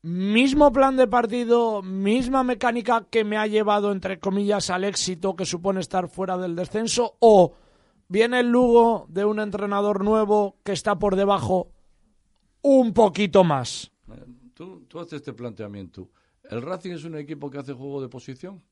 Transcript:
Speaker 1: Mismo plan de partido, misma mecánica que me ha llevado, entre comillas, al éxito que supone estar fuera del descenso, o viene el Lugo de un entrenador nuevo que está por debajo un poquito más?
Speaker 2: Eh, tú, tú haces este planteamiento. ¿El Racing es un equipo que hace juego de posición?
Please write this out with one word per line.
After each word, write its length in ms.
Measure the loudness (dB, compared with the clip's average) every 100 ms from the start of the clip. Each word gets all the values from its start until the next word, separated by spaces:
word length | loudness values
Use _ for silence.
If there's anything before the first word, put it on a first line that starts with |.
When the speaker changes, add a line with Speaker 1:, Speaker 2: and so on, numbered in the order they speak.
Speaker 1:
Mismo 680 | -8 -4 0 2 2 4 4
plan 240 | 4 2 4
de 100 | 2
partido, 720 | 2 0 -4 0 2 2 -4
misma 600 | -8 -4 0 0 0 -2
mecánica 640 | -2 -2 -2 -2 -2 -2 0
que 140 | -2
me 140 | -2 -2
ha 100 | -2
llevado, 440 | 0 0 0 0
entre 280 | -4 -6 -6
comillas, 500 | -4 -2 0 -2 -2
al 140 | -4
éxito 520 | -4 -4 -6 -4 -6 -4
que 100 | -6
supone 340 | -4 -4 -4
estar 300 | -4 -4 -6
fuera 280 | -8 -6 -6
del 180 | -6 -6
descenso, 600 | -6 -6 -4 -2 -4 _
o 340 | 8 8 6 _ _ _ _ _ _
viene 320 | 0 2 2
el 80 | 2
Lugo 560 | 4 6 6 6 2 -4
de 140 | -4 -2
un 140 | -2
entrenador 640 | -4 -6 -4 -2 0 0
nuevo 540 | 2 2 2 2 0 _
que 100 | -6
está 260 | -4 -2 -2
por 160 | 0 0
debajo 560 | 2 0 0 -2 -2 _ _ _ _ _ _ _ _ _
un 320 | 4 4 4
poquito 500 | 4 2 2 2 4
más? 480 | 4 0 -4 -10 -14 _ -20
Speaker 2:
Eh, 140 | -20 -20 -20 -20
tú, 320 | _ -20 -20 _
tú 120 | -16
haces 140 | -14
este 200 | -12 -14
planteamiento. 760 | -12 -12 -10 -12 -12 -14 -16 -20 _ _ _ -12
¿El 120 | -10
Racing 300 | -8 -10 -10
es 140 | -12 -12
un 100 | -12
equipo 340 | -12 -12 -12
que 100 | -12
hace 120 | -14
juego 280 | -14 -10 -10
de 80 | -10
posición? 520 | -14 -18 -16 -16 -20 _